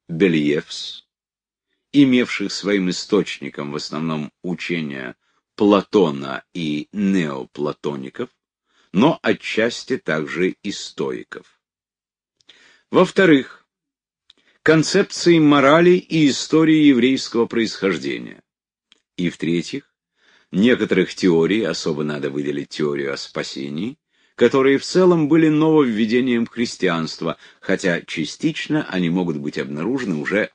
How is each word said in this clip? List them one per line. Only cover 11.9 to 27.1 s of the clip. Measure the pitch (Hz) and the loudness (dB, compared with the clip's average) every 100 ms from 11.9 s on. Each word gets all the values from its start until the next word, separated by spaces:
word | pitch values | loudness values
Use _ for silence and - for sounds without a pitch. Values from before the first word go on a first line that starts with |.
| _ _ _ _ _ _ _ _ _ _ | _ _ _ _ _ _ _ _ _ _
Во-вторых, | 135 180 - 185 143 120 - _ _ _ _ _ _ _ _ _ _ | 2 2 4 4 4 2 -10 _ _ _ _ _ _ _ _ _ _
концепции | - 156 151 175 151 - 175 165 | 2 4 2 0 -2 0 4 6
морали | 147 143 135 160 175 | 6 6 6 6 6
и | 180 - 160 147 | 4 2 2 2
истории | 120 - 156 160 156 147 | 2 0 2 4 6 6
еврейского | 127 123 135 - 113 113 | 6 4 0 -2 -2 -2
происхождения. | 117 110 - 98 82 67 60 58 50 _ _ _ _ _ _ _ - | -2 -4 -2 -4 -2 -6 -8 -12 -18 _ _ _ _ _ _ _ -6
И | 87 | -4
в-третьих, | - 78 85 - 139 - _ _ _ _ _ _ | -4 -2 -2 -4 -10 -14 _ _ _ _ _ _
некоторых | 87 117 107 107 92 90 - | 2 2 2 2 0 0 0
теорий, | 95 82 82 107 | 2 4 2 0
особо | 90 85 87 73 | -2 -4 -6 -4
надо | 76 73 69 | -6 -6 -6
выделить | 71 71 71 69 | -6 -6 -8 -10
теорию | - 76 71 69 | -6 -4 -4 -6
о | 67 | -8
спасении, | - 78 73 67 69 73 110 147 _ _ _ - | -10 -10 -10 -10 -10 -8 -8 -10 _ _ _ 0
которые | 120 139 131 139 | 2 4 2 2
в | |
целом | - 180 185 170 147 | 0 2 4 4 4
были | 165 160 | 4 4
нововведением | 151 160 156 131 107 113 123 127 117 113 | 2 4 4 2 0 0 0 0 0 -2
христианства, | 117 120 - 90 82 80 | -4 -6 -2 -2 0 -4